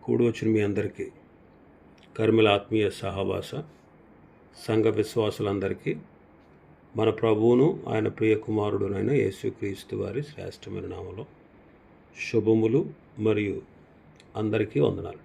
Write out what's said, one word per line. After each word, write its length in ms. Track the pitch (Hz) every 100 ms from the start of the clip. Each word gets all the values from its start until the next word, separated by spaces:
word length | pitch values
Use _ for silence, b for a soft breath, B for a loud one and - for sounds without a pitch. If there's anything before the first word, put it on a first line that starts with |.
కూడి 240 | - 117 120
వచ్చిన 240 | 113 110
మీ 100 | 110
అందరికీ, 500 | 104 101 101 - 98 - - - - - - - - - - -
కర్మిల 300 | 110 113 107
ఆత్మీయ 420 | 101 - 110 104
సహవాస 680 | - 98 95 95 95 - 131 156 - - - - - - _ - - -
సంఘ 180 | 110 110
విశ్వాసులందరికీ, 1080 | 107 104 117 107 - 104 98 98 101 - - - - - - _ - - - - 110
మన 140 | 110
ప్రభువును 760 | 107 113 107 113 123 147 - -
ఆయన 200 | 110 107
ప్రియ 280 | 104 110 107
కుమారుడునైన 760 | - 107 104 101 98 98 104
యేసుక్రీస్తు 840 | 143 104 - 110 - 101 95 - 101
వారి 280 | 98 110
శ్రేష్టమైన 640 | 147 - 92 - - 98 92
నామములో 400 | 90 92 95 139 - _ - - _ _ - - - -
శుభములు 540 | 113 107 113 110 131 190 - - -
మరియు 420 | 107 104 101 - - - - - - - - 104
అందరికీ 440 | 110 107 104 139
వందనాలు. 400 | 131 92 87 -